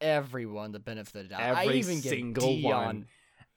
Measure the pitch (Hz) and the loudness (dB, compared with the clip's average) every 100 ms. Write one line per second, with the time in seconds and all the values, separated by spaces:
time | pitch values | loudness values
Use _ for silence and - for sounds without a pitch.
0 | 156 151 131 127 113 104 107 104 110 110 | 2 2 0 -6 -6 -8 -8 -10 -10 -10
1 | 101 - 95 98 120 165 196 262 185 165 | -10 -14 -8 -2 2 4 4 2 2 0
2 | 127 127 120 120 127 135 143 127 113 110 | 0 -2 -2 2 2 4 2 2 0 -4
3 | 98 _ _ _ - | -8 _ _ _ -20